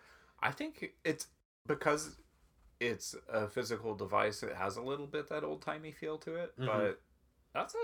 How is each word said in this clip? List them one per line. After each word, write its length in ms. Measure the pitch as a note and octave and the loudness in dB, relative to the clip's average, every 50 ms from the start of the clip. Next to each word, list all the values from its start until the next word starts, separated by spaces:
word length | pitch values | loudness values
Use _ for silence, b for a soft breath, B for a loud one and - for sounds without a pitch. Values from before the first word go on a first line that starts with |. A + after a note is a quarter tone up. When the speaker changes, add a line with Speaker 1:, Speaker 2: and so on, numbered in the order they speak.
| b b b b b b b b | b b b b b b b b
Speaker 1:
I 120 | - - | 0 0
think 440 | C#3 - D4 D#4+ D4+ - - - - _ - | 2 0 -4 -6 -6 -6 -8 -10 -8 _ 0
it's 240 | E3 D#3 - - - _ _ _ _ _ _ - | 2 2 2 -2 -10 _ _ _ _ _ _ -2
because 520 | - D3 - - D#3 D3 D3+ D#3 - - - - _ _ _ _ _ _ _ - - - - | 0 0 2 4 4 4 4 2 -4 -8 -14 -20 _ _ _ _ _ _ _ -20 -16 -6 -2
it's 340 | A#2+ A#2+ A2 F#2+ - - - - - - | 0 0 0 -2 -4 -8 -10 -10 -6 -2
a 200 | A2+ A2 G#2+ G#2 | 0 0 0 0
physical 440 | - B2 A#2+ A2 A#2 G#2+ A#2 A2+ G#2+ | 0 -2 -2 0 -2 -2 -2 -2 -2
device, 480 | G2 G#2 F#2 G#2 G#2 G#2+ G#2 G2+ - | -2 0 2 4 4 6 4 2 0
it 140 | - G2+ - | -4 -4 -2
has 220 | - F#2+ G2 G2 A2 | 0 -2 -2 -2 -2
a 40 | |
little 260 | B2 C3 C#3+ C#3+ C#3+ C#3+ | -4 -4 -4 -4 -4 -4
bit 200 | D3+ D3+ C#3+ - | -4 -4 -4 -4
that 160 | D3+ D#3 D3+ | -4 -2 -2
old-timey 480 | D3+ D#3 D3+ - D#3 D3+ D#3 D#3 D#3 | -2 -4 -4 -4 -6 -6 -6 -6 -12
feel 260 | D3+ - - D#3 D#3 D#3 | -10 -6 -6 -4 -4 -6
to 160 | - - E3 | -6 -6 -4
it, 200 | E3+ F3 D#3+ - - | -4 -4 -6 -6 -2
Speaker 2:
Mm-hmm. 80 | C3 | 0
Speaker 1:
but 360 | A#2+ G#2+ G#2 G#2 G2+ F#2+ - - _ _ _ _ _ _ _ _ _ - | 2 4 4 4 4 2 -2 -8 _ _ _ _ _ _ _ _ _ -2
that's 220 | D3+ - - - A4+ | -2 -2 -2 0 -2